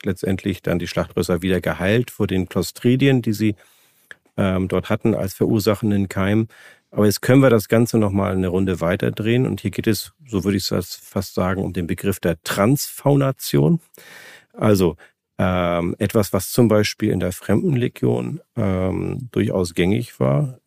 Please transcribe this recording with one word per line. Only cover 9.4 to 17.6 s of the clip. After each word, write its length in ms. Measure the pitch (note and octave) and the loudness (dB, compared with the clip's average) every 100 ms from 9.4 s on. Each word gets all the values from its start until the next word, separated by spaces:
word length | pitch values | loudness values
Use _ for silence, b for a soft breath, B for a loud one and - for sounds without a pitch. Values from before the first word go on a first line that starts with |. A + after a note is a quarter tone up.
| B2 | 0
Und 140 | G2 | -2
hier 100 | G2 | -4
geht 140 | - G#2 | -4 -2
es, 240 | G#2 - _ C#3+ | -2 -4 _ -6
so 180 | G2+ | -2
würde 120 | F2+ G2 | 0 0
ich 100 | - | 0
das 260 | G2+ F2+ | -4 -4
fast 400 | - - - F2+ | -10 -10 -8 -6
sagen, 280 | - F#2 F#2+ | -4 -2 -2
um 100 | F#2+ | -4
den 120 | F2+ E2+ | -4 -6
Begriff 300 | F#2 G2 F#2+ | -4 -4 -2
der 200 | F2 E2 | -2 -4
Transfaunation. 1400 | - - G#2 C#3+ - - C#3 C#3+ C3+ - - C#3 D3+ E3 - B B B B B B | -4 0 2 2 -2 -4 0 2 0 -4 -2 2 4 2 -2 B B B B B B
Also, 440 | A#3+ A2 G2+ F2+ E2+ b b _ - | -2 2 4 2 -2 b b _ -4
ähm, 540 | F#2 F2+ F2 F2 F2 - | -2 0 0 -2 -2 -2
etwas, 340 | G2+ A2+ G2+ | 0 0 0
was 180 | G2 - | -2 -2
zum 180 | - A#2 | 2 4
Beispiel 420 | G#2+ G#2 - G#2 | 4 2 -2 -2
in 100 | F#2+ | -2
der 120 | F2+ | -2
Fremdenlegion, 1080 | - - G2+ | -4 -2 0